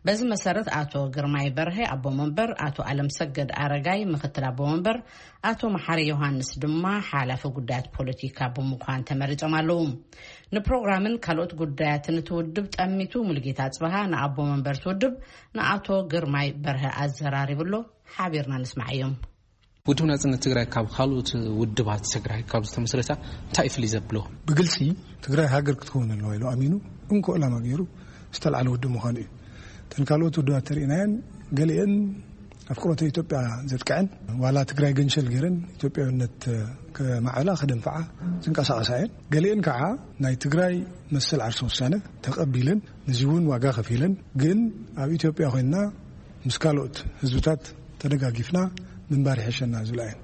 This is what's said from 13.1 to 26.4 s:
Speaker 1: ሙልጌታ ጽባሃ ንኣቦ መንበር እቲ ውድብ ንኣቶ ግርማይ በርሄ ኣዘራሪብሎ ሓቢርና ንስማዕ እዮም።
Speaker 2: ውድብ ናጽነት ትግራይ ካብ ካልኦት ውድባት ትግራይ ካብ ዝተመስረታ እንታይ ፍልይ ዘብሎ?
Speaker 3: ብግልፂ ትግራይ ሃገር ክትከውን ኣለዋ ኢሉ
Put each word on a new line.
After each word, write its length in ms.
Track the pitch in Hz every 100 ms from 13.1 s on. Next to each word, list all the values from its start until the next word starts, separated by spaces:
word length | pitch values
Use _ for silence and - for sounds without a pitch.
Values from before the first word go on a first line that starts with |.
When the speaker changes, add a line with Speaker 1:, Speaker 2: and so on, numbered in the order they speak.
| 240
Speaker 1:
ሙልጌታ 380 | 208 143 131 131 135
ጽባሃ 260 | - 165 190 202
ንኣቦ 300 | 143 143 135 147
መንበር 300 | 143 139 139
እቲ 100 | 180
ውድብ 280 | 190 262 254 - - -
ንኣቶ 340 | 220 160 202 - 196 185
ግርማይ 420 | 165 147 143 143 143
በርሄ 280 | 147 131 135 -
ኣዘራሪብሎ 760 | 143 139 147 139 139 143 170 214 233 _ -
ሓቢርና 440 | - 185 151 131 131
ንስማዕ 340 | 123 139 120
እዮም። 240 | 131 131 131 - _ _ _ _ _ -
Speaker 2:
ውድብ 180 | 143 160
ናጽነት 340 | 143 139 127
ትግራይ 240 | 135 123 120
ካብ 200 | 123 110
ካልኦት 420 | - 131 127 - 120 110 107
ውድባት 480 | 113 107 101 104 -
ትግራይ 320 | 113 - 107
ካብ 200 | 117 117
ዝተመስረታ 480 | 107 - 117 123 120 147 - -
እንታይ 280 | - - 135
ፍልይ 200 | - 110
ዘብሎ? 280 | 107 - 110 104 -
Speaker 3:
ብግልፂ 320 | - 151 175 - 143 185 - -
ትግራይ 260 | - 143 151
ሃገር 280 | 135 143 127
ክትከውን 340 | - 135 113
ኣለዋ 200 | 107 104
ኢሉ 120 | 104